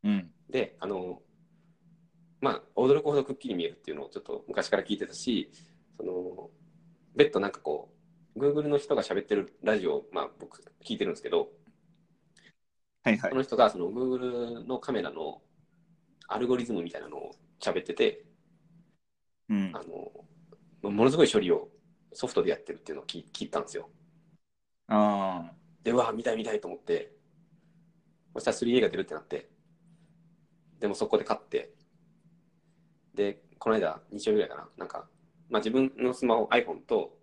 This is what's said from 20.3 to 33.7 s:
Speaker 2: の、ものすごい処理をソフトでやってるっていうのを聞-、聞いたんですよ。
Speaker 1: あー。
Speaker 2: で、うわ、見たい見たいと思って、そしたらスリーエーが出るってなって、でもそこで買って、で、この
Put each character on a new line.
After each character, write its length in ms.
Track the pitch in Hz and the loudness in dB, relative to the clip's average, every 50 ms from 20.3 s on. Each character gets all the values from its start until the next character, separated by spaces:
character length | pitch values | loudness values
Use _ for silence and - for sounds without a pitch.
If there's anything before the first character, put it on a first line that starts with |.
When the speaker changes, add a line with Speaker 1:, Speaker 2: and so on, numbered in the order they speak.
| - - - _ - _ _ - - - | -20 -20 -20 _ -20 _ _ -20 -18 -8
Speaker 2:
の、 80 | - 101 | -6 -2
も 140 | 101 104 117 | 2 6 6
の 60 | 135 | 6
す 60 | 139 | 8
ご 80 | 165 147 | 8 6
い 60 | - | 6
処 80 | - 104 | 6 2
理 140 | 92 87 | 4 4
を 160 | 82 78 - - _ _ _ _ _ _ _ _ | 2 2 0 -8 _ _ _ _ _ _ _ _
ソ 140 | - - - | -8 -6 -6
フ 80 | - - | 0 0
ト 80 | - | 2
で 80 | - 90 | 2 2
や 60 | 82 | 0
っ 40 | - | -2
て 120 | - - | -4 -14
る 60 | 73 - | -14 -14
っ 20 | |
て 100 | - - | -10 -12
い 40 | 78 | -12
う 20 | |
の 60 | 69 - | -10 -10
を 20 | |
聞-、 180 | - - 85 78 - | -12 -12 -12 -14 -14
聞 140 | - - - | -10 -10 -10
い 40 | - | -4
た 100 | - 73 | -4 -4
ん 20 | |
で 60 | 69 - | -4 -4
す 80 | - | -10
よ。 120 | - - - _ _ - _ _ _ _ _ _ _ _ _ _ _ _ _ _ _ _ - | -12 -12 -12 _ _ -20 _ _ _ _ _ _ _ _ _ _ _ _ _ _ _ _ 2
Speaker 1:
あ 640 | 110 107 104 104 101 101 98 95 92 87 82 85 - - _ - - _ | 4 4 6 6 4 2 0 -2 -4 -6 -8 -12 -16 -20 _ -20 -20 _
ー。 40 | - | -2
Speaker 2:
で、 80 | 117 | 2
う 40 | 117 | 4
わ、 160 | 123 120 117 | 4 4 2
見 100 | 110 110 113 | -2 -2 -2
た 80 | 120 | 0
い 40 | 113 | 0
見 80 | 110 107 | 0 -2
た 80 | 113 107 | -2 -2
い 60 | 107 | -2
と 60 | - 90 | -4 -6
思 80 | 90 | -10
っ 40 | - | -10
て、 320 | _ - 85 - - - - _ _ _ _ _ _ _ - _ _ _ _ - _ _ _ _ _ _ _ _ _ _ - | _ -2 -2 -2 -2 -6 -16 _ _ _ _ _ _ _ -20 _ _ _ _ -20 _ _ _ _ _ _ _ _ _ _ -12
そ 60 | - | -2
し 40 | - | 0
た 60 | - | 0
ら 60 | 107 | 0
ス 80 | - 120 | 2 2
リ 80 | 117 | 4
ー 40 | 120 | 4
エ 20 | 127 | 6
ー 40 | |
が 60 | 107 90 | 4 4
出 80 | - | 2
る 60 | 98 | -2
っ 20 | 92 | -4
て 100 | - - | -4 -6
な 60 | 78 | -10
っ 60 | - | -8
て、 240 | _ 76 71 - _ _ _ _ _ _ _ _ - - _ - _ - _ _ - _ _ _ _ _ _ _ _ - - | _ -10 -10 -10 _ _ _ _ _ _ _ _ -20 -20 _ -20 _ -20 _ _ -20 _ _ _ _ _ _ _ _ -10 -4
で 80 | - 104 | -4 -4
も 60 | 98 | -2
そ 120 | - 110 | -2 0
こ 120 | 107 - 104 | 2 2 2
で 60 | - | 2
買 120 | - 107 | 0 -2
っ 40 | - | -4
て、 340 | - _ - - - - - _ _ _ _ _ _ _ _ _ _ - _ _ _ _ _ _ _ _ _ _ _ _ _ _ _ _ _ | -4 _ -4 -4 -4 -4 -18 _ _ _ _ _ _ _ _ _ _ -20 _ _ _ _ _ _ _ _ _ _ _ _ _ _ _ _ _
で、 280 | 98 101 101 101 - _ _ - _ | 0 0 0 -2 -6 _ _ -18 _
こ 100 | - | 0
の 60 | 113 | 2